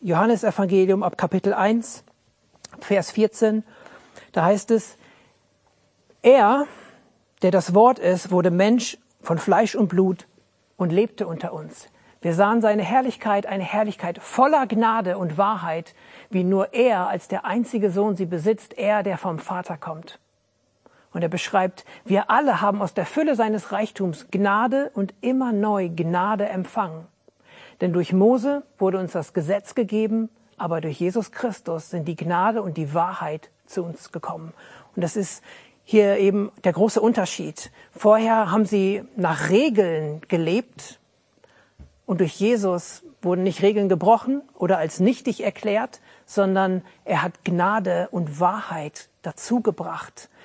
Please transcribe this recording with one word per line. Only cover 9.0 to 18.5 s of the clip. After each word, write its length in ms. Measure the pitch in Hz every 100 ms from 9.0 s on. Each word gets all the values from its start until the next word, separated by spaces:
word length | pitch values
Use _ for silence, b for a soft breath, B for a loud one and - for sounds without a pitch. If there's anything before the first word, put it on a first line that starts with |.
| _ _
von 160 | - 165
Fleisch 380 | - 185 226 -
und 140 | 196
Blut 380 | 180 190 175 - _ _ _ _ -
und 160 | 180
lebte 360 | 170 233 - 180
unter 260 | 160 170
uns. 340 | 160 151 - - b b b
Wir 120 | 170
sahen 280 | 165 202 233
seine 220 | 220 214
Herrlichkeit, 640 | 185 262 262 - 220 202 -
eine 200 | 196 180
Herrlichkeit 520 | 208 214 - 175 180
voller 480 | - - 269 302 247
Gnade 540 | 220 226 226 180 190
und 180 | 175 151
Wahrheit, 560 | 196 208 170 165 170 B B B B
wie 120 | 185
nur 300 | 180 190 -
er 360 | 240 247 196 185
als 180 | 190 -
der 180 | 190 -
einzige 460 | 214 233 233 202
Sohn 240 | 180 208 185
sie 100 | 175
besitzt, 500 | 170 180